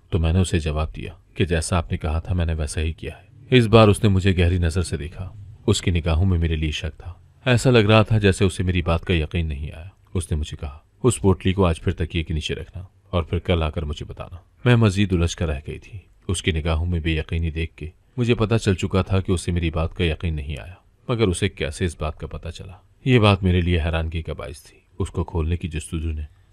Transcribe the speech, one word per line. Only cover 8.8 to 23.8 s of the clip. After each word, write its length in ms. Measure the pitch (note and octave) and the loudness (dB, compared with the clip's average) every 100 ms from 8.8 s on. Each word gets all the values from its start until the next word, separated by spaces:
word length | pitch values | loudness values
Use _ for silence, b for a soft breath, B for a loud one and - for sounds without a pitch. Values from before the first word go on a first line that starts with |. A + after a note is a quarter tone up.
बात 220 | E2+ E2 | 0 0
का 100 | - | 0
यकीन 340 | F2 D2+ F2 D#2+ | -2 0 -2 -4
नहीं 240 | C#2+ D2 | -6 -10
आया। 240 | - F2+ - _ F2+ | -12 -18 -20 _ -8
उसने 220 | - D2+ | -4 -4
मुझे 200 | D2+ - | -4 -8
कहा, 260 | D2 C#2+ _ _ | -12 -14 _ _
"उस 160 | B2+ - | 0 2
पोटली 340 | G2 F2+ F#2+ | 2 2 2
को 100 | F#2 | 2
आज 160 | F2+ E2 | 2 0
फिर 140 | - | -2
तकिए 300 | E2+ D#2+ E2 | -4 -4 -4
के 100 | D#2 | -4
नीचे 200 | D#2 - | -4 -4
रखना 340 | C#2 - F2 F2+ _ _ | -8 -10 -16 -18 _ _
और 120 | F2+ | -4
फिर 160 | D#2+ F2 | -2 -2
कल 240 | - F2 | 0 0
आकर 220 | D#2+ D2+ D2+ | 0 -4 -6
मुझे 200 | D2+ - | -8 -12
बताना।" 380 | - - F2 _ _ B2 | -14 -16 -18 _ _ 2
मैं 100 | A#2 | 4
मजीद 380 | A2 F#2 G#2 | 4 4 2
उलझ 200 | F2+ E2+ | 2 0
कर 140 | - E2 | 0 -4
रह 120 | C#2 - | -4 -8
गई 120 | C2+ | -14
थी। 260 | - G2+ - _ - | -14 -20 -20 _ -6
उसकी 220 | F#2+ - | -4 -2
निगाहों 340 | E2 D#2+ D#2+ F2 | -2 0 -2 0
में 160 | F2 | -2
बेयकीनी 500 | D#2+ D#2 - E2 E2 | -2 -2 -4 -4 -4
देख 200 | D#2 E2 - | -4 -8 -8
के 140 | F#2+ - _ - | -14 -16 _ -4
मुझे 180 | A#2 A#2 | 0 0
पता 220 | G#2+ A2+ | 0 0
चल 180 | - F#2 | 2 0
चुका 280 | F#2+ F#2+ | 0 0
था 160 | F#2 F#2+ | 0 0
कि 120 | F#2 | 0
उसे 200 | F2+ - | -2 -2
मेरी 180 | F2 E2+ | -2 -2
बात 240 | D#2 D#2+ | -2 -4
का 120 | - E2+ | -2 -2
यकीन 280 | D2 E2+ | -2 -4
नहीं 240 | D#2 C#2+ D2 | -6 -6 -10
आया, 240 | - F2+ _ _ - | -12 -18 _ _ -6
मगर 140 | A#2 G#2+ | 0 0
उसे 240 | F2 G2+ | 2 -2
कैसे 360 | - - - F#2 | -2 -6 -4 -4
इस 120 | - | -4
बात 200 | D#2 - | -8 -8
का 80 | D2+ | -12
पता 220 | D#2 E2 | -12 -12
चला, 340 | - F#2+ F2+ _ _ C3+ | -14 -16 -20 _ _ 2
ये 120 | B2 | 4
बात 240 | G#2 G2 | 6 6
मेरे 180 | F#2+ F2+ | 4 2
लिए 180 | F2 | 2
हैरानगी 420 | F2 | 2